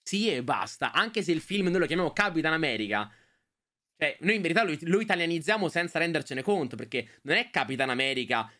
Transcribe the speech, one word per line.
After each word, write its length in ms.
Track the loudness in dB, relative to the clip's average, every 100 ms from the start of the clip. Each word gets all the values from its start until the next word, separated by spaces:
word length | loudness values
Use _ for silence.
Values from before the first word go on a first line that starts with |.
Sì, 280 | -4 0 0
e 120 | 0
basta. 500 | 0 -2 -2 -4 -2
Anche 300 | 0 0 0
se 100 | 0
il 80 | 0
film 280 | 0 0 2
noi 120 | 2
lo 60 | 2
chiamiamo 260 | 0 0
Capitan 400 | 0 0 2 0
America, 580 | 0 0 -2 -2 -2 -4 -10 _ _ _ _ _ _ _ -4
cioè, 200 | -4 -2
noi 140 | -2 0
in 60 |
verità 220 | 2 2
lo, 120 | 2 -2
lo 180 | 2 2
italianizziamo 680 | 2 0 2 0 0 0 2
senza 300 | 0 -2 0
rendercene 440 | 0 0 -2 -4
conto, 320 | 0 0 0 -6
perché 440 | -6 -6 -6 -12
non 140 | 0 0
è 140 | 0
Capitan 380 | -2 -2 0 0
America 600 | 2 0 0 0 0 -2 -10